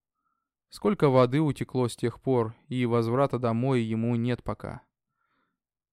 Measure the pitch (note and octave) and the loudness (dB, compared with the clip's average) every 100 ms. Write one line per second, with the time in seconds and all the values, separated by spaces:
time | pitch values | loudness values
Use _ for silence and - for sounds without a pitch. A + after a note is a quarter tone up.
0 | _ _ _ _ _ _ _ - G#3 G3+ | _ _ _ _ _ _ _ -4 -2 2
1 | D3+ B2+ B2 C#3 D#3 B2+ A#2 C3 B2 - | 4 6 4 4 0 -2 -4 -2 -4 -2
2 | A#2+ - - B2+ A2 A2+ - B2+ B2 A#2 | -6 -4 -2 0 0 -6 -8 -4 0 0
3 | A2+ B2 C#3 B2 B2 A2+ C3 B2+ A2+ A2 | 0 0 0 0 -2 -2 0 0 0 -2
4 | A#2 A#2+ A#2 A#2+ - G#2+ G2 - - _ | -2 -2 -2 -4 -6 -10 -10 -14 -18 _
5 | _ _ _ _ _ _ _ _ _ | _ _ _ _ _ _ _ _ _